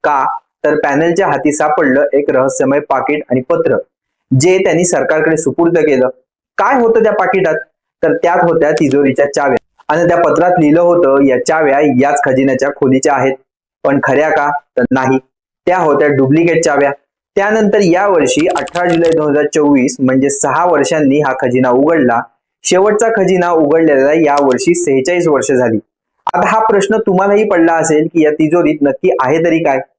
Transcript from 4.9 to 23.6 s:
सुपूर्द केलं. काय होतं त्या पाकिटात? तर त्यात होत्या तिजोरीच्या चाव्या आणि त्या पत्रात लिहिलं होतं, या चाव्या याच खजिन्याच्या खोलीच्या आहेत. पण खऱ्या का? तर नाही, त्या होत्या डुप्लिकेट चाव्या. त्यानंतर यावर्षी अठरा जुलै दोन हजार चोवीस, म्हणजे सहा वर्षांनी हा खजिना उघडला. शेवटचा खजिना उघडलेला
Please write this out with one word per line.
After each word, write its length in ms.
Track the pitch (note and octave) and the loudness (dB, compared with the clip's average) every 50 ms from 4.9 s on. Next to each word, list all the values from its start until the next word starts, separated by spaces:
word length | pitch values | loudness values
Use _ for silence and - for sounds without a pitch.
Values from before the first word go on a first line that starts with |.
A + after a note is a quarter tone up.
| F3 D3 C3 B2+ D#3 D#3 D#3 D#3+ E3 | 0 -2 -2 0 -2 0 0 0 -2
सुपूर्द 420 | D3+ - C#3 B2 - E3+ E3+ E3+ E3+ | -2 -2 -4 -2 0 0 0 2 2
केलं. 300 | D3+ D3+ C#3 B2+ B2+ B2+ - _ _ _ _ _ _ _ _ - | 2 2 2 0 0 -2 -4 _ _ _ _ _ _ _ _ -4
काय 220 | G3 G#3+ C#4 C4 | -2 0 0 0
होतं 220 | A#3 A3+ A3+ A3 G#3+ | 2 2 2 2 2
त्या 100 | A3 G3+ | 2 0
पाकिटात? 420 | - F#3 F3+ F#3+ F#3+ F3+ E3 D#3 - - _ _ _ _ _ _ _ - | 0 -2 0 0 0 0 0 -2 -4 -6 _ _ _ _ _ _ _ -2
तर 140 | D#3+ D#3 | -2 -2
त्यात 220 | - - E3+ F3 F3+ F3 | 0 0 0 0 2 0
होत्या 280 | E3+ E3 - D3+ D3 | 0 2 2 0 0
तिजोरीच्या 600 | D3+ D#3 D#3+ C#3 C3 C#3+ C#3+ C3+ B2+ B2 C#3+ C#3+ - | 0 0 0 0 2 2 2 0 0 0 -2 -2 -2
चाव्या 240 | D#3 C#3+ C#3 B2+ A#2 _ _ _ _ _ _ | -2 -2 0 -2 -2 _ _ _ _ _ _
आणि 200 | D3+ E3 F3 E3+ | -2 0 0 0
त्या 80 | E3+ | 0
पत्रात 420 | F3 F3 D#3 C#3+ D3+ E3+ F3+ F3+ F3+ | 2 0 0 0 0 0 0 2 2
लिहिलं 200 | D#3+ D3 D3+ E3 | 2 2 4 4
होतं, 420 | F3 F3 F3 E3+ C#3+ C3+ C3+ C#3 C#3 | 4 2 2 2 2 2 2 2 2
या 220 | C3+ B2+ B2+ - | 2 2 0 0
चाव्या 360 | - D#3+ D#3 D#3 C#3+ C#3 C#3 | -2 -2 0 2 2 2 2
याच 400 | D#3 D3 C3 B2 C3 - A#2+ - - | 0 0 2 2 0 0 0 0 -2
खजिन्याच्या 440 | C#3 C3 C3 C3+ C#3 C3 B2+ C#3 C#3+ | -2 -2 0 0 0 0 -2 -2 -4
खोलीच्या 460 | C#3 - - C3 C3 C3 C3+ D3+ C#3+ | -2 -2 0 0 0 0 0 0 0
आहेत. 200 | C3 B2+ C3+ C3+ - _ _ _ _ _ _ _ _ _ | 0 0 -2 -4 -6 _ _ _ _ _ _ _ _ _
पण 160 | C#3+ C#3 C#3 - | -2 -2 0 0
खऱ्या 260 | C#3 C3 C3 D3+ D#3 | 0 0 0 0 0
का? 200 | - D#3 C#3+ D3 - - _ _ _ | 0 -2 -2 -2 -4 -6 _ _ _
तर 80 | - B2 - | -4 -2 0
नाही, 280 | B2+ C3 C3 B2+ C3 C3 - _ _ _ _ _ _ _ _ | 0 -2 0 0 -2 -2 -4 _ _ _ _ _ _ _ _
त्या 120 | - - - | -2 -2 0
होत्या 300 | E3+ D#3 C#3+ C#3+ D3+ D3 | 0 0 0 2 2 0
डुप्लिकेट 560 | C#3+ C3+ C3+ C3 C#3+ D#3+ E3+ E3+ E3 D#3+ E3 | 2 0 0 2 2 2 2 0 0 0 0
चाव्या. 260 | E3 D3 C#3 C#3+ C#3 C#3+ - _ _ _ _ _ _ _ | 0 0 0 0 -2 -2 -6 _ _ _ _ _ _ _
त्यानंतर 440 | - G3 G#3 G#3+ A3 G#3+ G3+ G#3 G#3+ G#3 | -2 -2 0 0 0 0 0 0 0 0
यावर्षी 640 | F3 E3 F3+ G3+ G3+ F#3+ E3+ D3 - - C#3+ D#3 | 2 0 0 0 0 0 0 0 0 -2 -2 -2
अठरा 420 | - - - C3 - - F3 F3 F3 | -2 -2 -4 -6 -6 -6 -4 -2 -2
जुलै 220 | E3+ E3 E3+ E3 E3 | 0 0 0 0 0
दोन 140 | D3+ D3+ D3+ | 0 -2 -2
हजार 160 | C#3 D3 D3 D3 - | -2 -2 -2 -2 -2
चोवीस, 420 | D#3+ D3 D3 C#3+ C3+ B2 A#2+ - - | 0 0 2 2 2 0 -2 -4 -2
म्हणजे 300 | C3+ B2+ C3 C3+ C3+ C#3+ | -2 0 0 0 0 0
सहा 340 | - - - C#3+ C3 D#3 F3 | -2 -2 -2 -2 -2 0 0
वर्षांनी 560 | F3+ E3 D3 C#3 - E3+ D#3 D3+ C3+ C3+ D3 | 0 0 0 0 -2 -2 0 0 0 0 0
हा 120 | D3+ C3+ C3 - | 0 -2 -2 -2
खजिना 300 | - B2+ A#2+ C3 B2+ B2+ | -4 -2 0 0 0 2
उघडला. 500 | B2 B2+ C#3 D#3 E3+ D#3+ C3+ A#2+ A#2 A#2 B2 - _ _ _ _ _ _ _ | 2 2 2 2 2 2 2 0 0 -2 -4 -6 _ _ _ _ _ _ _
शेवटचा 440 | - F3+ F3+ F#3+ G#3+ G#3 G#3 A3+ A3+ A3+ | -2 0 2 2 2 2 0 0 0 0
खजिना 340 | G#3+ F#3+ F3 F#3+ F3+ F3 F3 | 0 0 0 0 0 0 0
उघडलेला 600 | F3 E3 | 0 0